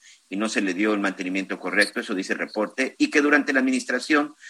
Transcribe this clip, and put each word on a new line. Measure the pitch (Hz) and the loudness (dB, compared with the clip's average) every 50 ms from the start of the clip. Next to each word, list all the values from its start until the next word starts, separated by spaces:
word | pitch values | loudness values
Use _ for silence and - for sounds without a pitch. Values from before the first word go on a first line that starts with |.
| _ - - _ _ - | _ -20 -20 _ _ -10
y | 95 98 | -6 -4
no | 110 110 | -4 -2
se | - 127 | -2 -2
le | 101 95 87 | -2 -2 -2
dio | 90 107 110 107 | 0 0 0 2
el | 101 | 2
mantenimiento | 98 98 95 - 92 90 92 95 95 95 101 - | 0 -2 -4 -4 -6 -4 -4 -4 -4 -6 -8 -8
correcto, | - 92 92 101 101 - - 123 | -8 -4 2 2 2 2 0 -8
eso | 110 113 107 | -6 -4 -4
dice | 92 95 - | -4 -2 -4
el | 104 - | -4 -4
reporte, | 87 - - 110 104 101 - - 131 - - - | -4 -6 -2 -4 -4 -4 -2 -4 -4 -4 2 0
y | 147 143 | 0 2
que | - 151 | 4 4
durante | 143 147 147 147 - - | 4 4 4 4 2 2
la | 139 131 | 2 2
administración | 127 131 131 127 123 - 123 127 - - 156 147 147 147 - _ - - | 2 2 0 0 -2 -2 -4 -4 0 2 2 2 2 0 -6 _ -20 -20